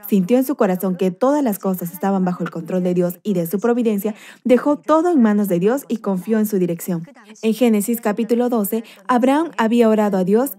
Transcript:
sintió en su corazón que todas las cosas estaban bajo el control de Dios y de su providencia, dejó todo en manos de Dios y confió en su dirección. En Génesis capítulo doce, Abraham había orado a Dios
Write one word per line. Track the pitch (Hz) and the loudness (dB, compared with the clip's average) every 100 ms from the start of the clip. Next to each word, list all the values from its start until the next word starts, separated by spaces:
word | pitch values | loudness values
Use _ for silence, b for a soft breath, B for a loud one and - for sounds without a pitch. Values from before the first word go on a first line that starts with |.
| - | -2
sintió | 202 180 247 | 0 2 2
en | 262 | 2
su | 285 | 0
corazón | 208 185 190 175 | 0 0 -2 -2
que | 185 | -2
todas | 180 262 294 | 0 0 2
las | 269 196 | 0 -2
cosas | 196 180 175 | -4 -4 -6
estaban | 185 196 196 185 | -6 -2 0 -2
bajo | 180 | -2
el | 170 | -6
control | 165 165 185 | -8 -6 -2
de | 180 | -2
Dios | 180 175 175 | 0 -2 -4
y | - | -4
de | 180 170 | -4 -2
su | 196 | -2
providencia, | 233 240 233 202 208 214 B B - | -2 0 0 -2 -4 -8 B B 2
dejó | 240 294 294 | 2 4 -2
todo | - 311 349 | 2 2 4
en | 330 | 4
manos | 220 208 202 | 4 2 0
de | 175 | 0
Dios | 190 269 - | 0 -2 -4
y | 226 | -6
confió | 196 190 202 220 | -4 -4 -2 -2
en | 214 | 0
su | 202 | 0
dirección. | 175 170 - 170 170 - 208 220 | -2 -4 -4 -6 -6 -18 -20 -6
En | 220 | -4
Génesis | 214 247 214 196 226 | 2 2 2 0 -2
capítulo | 220 202 220 233 247 | -2 -4 -2 0 0
doce, | 240 196 226 233 B - | 0 -2 -4 -8 B -2
Abraham | 254 269 277 330 - | 0 2 2 -2 -2
había | 226 240 226 | 0 4 4
orado | 214 208 185 | 4 2 0
a | |
Dios | 185 214 277 | 2 2 0